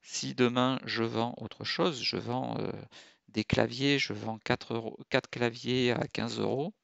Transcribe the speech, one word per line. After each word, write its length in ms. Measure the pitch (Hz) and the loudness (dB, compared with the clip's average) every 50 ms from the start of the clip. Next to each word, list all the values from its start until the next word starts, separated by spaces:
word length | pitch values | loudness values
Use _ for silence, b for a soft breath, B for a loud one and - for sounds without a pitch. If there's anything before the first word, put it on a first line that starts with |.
Si 320 | _ - - - - 135 135 | _ -8 -8 -6 -6 -4 0
demain 460 | 127 127 120 120 123 123 131 131 - - | 2 2 2 4 2 2 2 0 -2 -4
je 180 | 113 107 117 113 | -4 -2 0 0
vends 320 | 117 117 113 117 120 - | 0 2 0 0 0 -2
autre 260 | - 117 - - - 117 | -8 -10 -12 -10 -8 -6
chose, 380 | - - - 175 185 147 120 | -6 0 0 0 0 0 -2
je 160 | 113 - - | -4 -2 -2
vends, 400 | 95 - 113 120 127 127 120 113 120 | -2 -2 -2 -2 -2 -2 -2 -2 -2
euh, 120 | 107 98 - 104 107 B B B B B B B B | -2 -4 -4 -6 -10 B B B B B B B B
des 160 | - - 110 107 | -6 -2 -2 0
claviers, 560 | _ - 123 113 113 120 123 135 143 143 139 | _ 4 4 4 4 2 0 2 2 4 4
je 140 | 135 - 104 | 2 0 -2
vends 260 | 104 110 110 110 107 | -6 -4 -6 -6 -6
quatre 340 | _ - 127 - - - 117 | _ 0 0 0 0 -4 -4
euros, 240 | 113 113 110 113 - 110 _ | -4 -4 -6 -10 -10 -6 _
quatre 200 | - 131 - - | 0 0 0 0
claviers 640 | - 131 120 117 113 123 - 123 127 127 127 123 | -2 0 0 0 0 -2 -2 0 2 4 4 4
à 160 | 117 - - | 4 2 0
quinze 320 | - _ - 113 117 113 110 | -2 _ -2 -2 -2 0 0
euros 340 | 107 104 110 131 147 190 - _ | 0 0 2 0 -2 -4 -6 _